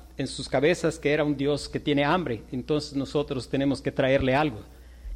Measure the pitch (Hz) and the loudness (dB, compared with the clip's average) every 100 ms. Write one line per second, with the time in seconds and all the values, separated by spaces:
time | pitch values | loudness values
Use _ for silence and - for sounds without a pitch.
0 | - - 135 - 127 131 147 175 160 151 | -14 -8 -6 -6 -2 2 4 4 0 0
1 | 143 151 147 139 139 143 - 135 151 143 | 0 2 2 0 0 0 -2 -4 0 2
2 | 143 180 147 110 - 127 120 151 - 135 | 4 2 0 -6 -6 -8 -2 -2 -2 -4
3 | 131 151 147 131 117 135 139 127 135 - | -2 -2 -2 -4 -4 0 0 0 -2 0
4 | 131 139 131 135 156 104 - - - - | 2 4 4 2 2 -2 -14 -20 -20 -16
5 | - | -12